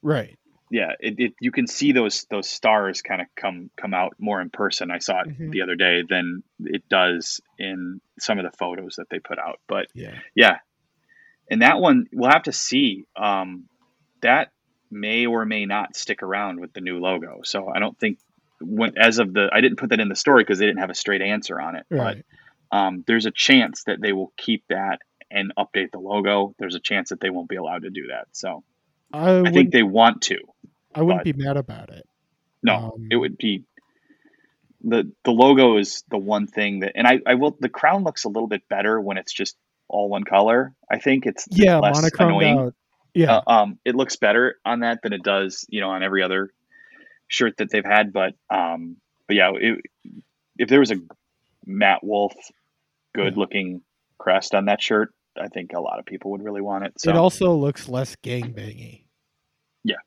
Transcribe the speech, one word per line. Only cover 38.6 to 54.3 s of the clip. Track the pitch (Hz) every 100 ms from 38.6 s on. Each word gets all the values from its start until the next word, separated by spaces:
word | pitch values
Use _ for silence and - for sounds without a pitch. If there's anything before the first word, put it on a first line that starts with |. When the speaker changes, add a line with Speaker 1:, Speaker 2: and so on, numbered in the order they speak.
| _
Speaker 2:
better | 98 101 110
when | 101 95
it's | 92
just | - 98 - _ _ _
all | 104 101
one | 101
color. | 101 98 107 120 135 _ _
I | 107
think | - 135 120
it's | - -
Speaker 1:
Yeah, | 185 196 165
Speaker 2:
less | - 143
Speaker 1:
monochromed | 160 - 175 101
Speaker 2:
annoying. | - -
Speaker 1:
out. | 127 - _ _ _
Yeah. | - 160 113
Speaker 2:
Uh, | -
um, | 117 104 98
it | -
looks | 123 131 -
better | 107 110 123 -
on | - 120
that | 117 117
than | 110
it | 101
does, | 87 98 98 90 -
you | 107
know, | 98
on | 95
every | 95 95
other | 92 95 98 _ _ _ - _ - _ _
shirt | - 117 -
that | 107
they've | 110
had. | 98 104 107
But, | 95 95 - _
um, | 101 85 82 85 85 _ _ _
but | 104
yeah, | 92
it, | 98 113 113 - _ - - - _ _ _
if | 120
there | 135
was | 131
a | 101 85 - _ _ _ _
Matt | - 98 101 95
Wolf | 95 104 101 - - _ _ _ _ _ _
good | - 98
Speaker 1:
Yeah. | 98
Speaker 2:
looking | 95 101 92 90 _ _ _ _
crest | -